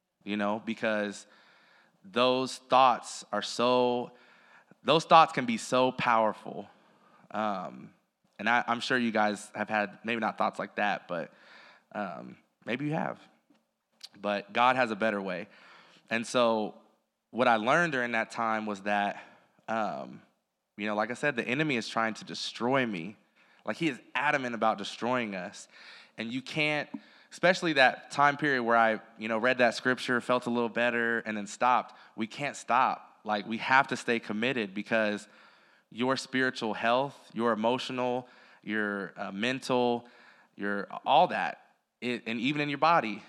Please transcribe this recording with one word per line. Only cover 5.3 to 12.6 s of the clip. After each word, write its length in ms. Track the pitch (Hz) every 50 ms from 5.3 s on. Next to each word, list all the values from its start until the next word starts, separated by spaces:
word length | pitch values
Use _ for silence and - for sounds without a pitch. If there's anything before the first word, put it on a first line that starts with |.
| -
can 100 | 143 127
be 140 | 120 113 104
so 340 | - - 131 127 127 131
powerful. 760 | 127 - - 123 117 113 110 107 98 - - - - - 101 - - _ _ _ _ _ _ _ _ _ _ -
Um, 600 | - 104 110 107 98 92 92 - 64 65 - - _ _ _ _ _ _ _ _ _ -
and 100 | 101 113
I, 160 | 120 120 -
I'm 140 | - 120 120
sure 180 | - - 131 123
you 140 | 120 117
guys 360 | 104 110 104 107 101 98 - - -
have 140 | 107 104 -
had, 300 | 107 107 104 95 - - -
maybe 160 | 113 120 113
not 180 | 107 98 - -
thoughts 200 | 107 104 - -
like 180 | 101 101 -
that, 300 | 107 104 101 90 - - -
but, 240 | 87 82 71 - _ _ - - - - - - - _ _ _ -
um, 420 | 104 101 90 78 60 62 64 - - _ _ _ _